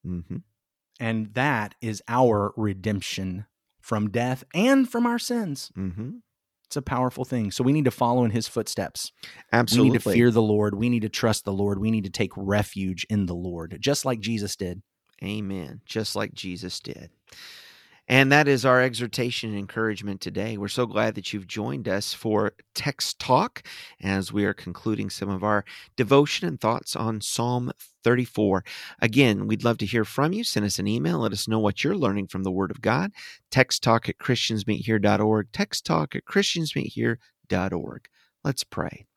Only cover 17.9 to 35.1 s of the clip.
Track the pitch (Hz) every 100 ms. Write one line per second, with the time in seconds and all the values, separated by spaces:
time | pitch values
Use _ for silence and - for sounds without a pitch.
17.9 | _ _ 127 135 143 147 135 127 127 127
18.9 | 113 117 - 123 120 110 104 101 - 110
19.9 | 101 104 98 - 98 107 107 101 - 120
20.9 | 107 110 110 95 107 90 - 107 139 107
21.9 | 98 104 - 117 107 104 _ _ - 151
22.9 | - - - - 131 226 - - - -
23.9 | - 98 98 90 101 101 101 - 87 -
24.9 | 107 101 - 101 95 104 104 - - -
25.9 | - 107 139 147 - 175 147 107 117 -
26.9 | - 110 110 - - 117 123 123 - -
27.9 | _ 117 123 123 - 104 95 - - -
28.9 | - 113 113 131 101 101 110 120 117 104
29.9 | 117 104 - 147 202 233 - 101 - 101
30.9 | 113 156 170 113 101 - 113 104 - 143
31.9 | 196 127 101 95 95 95 92 95 - 110
32.9 | 131 190 - - - _ 131 131 - -
33.9 | 113 - - - 123 - 110 98 104 107
34.9 | 110 101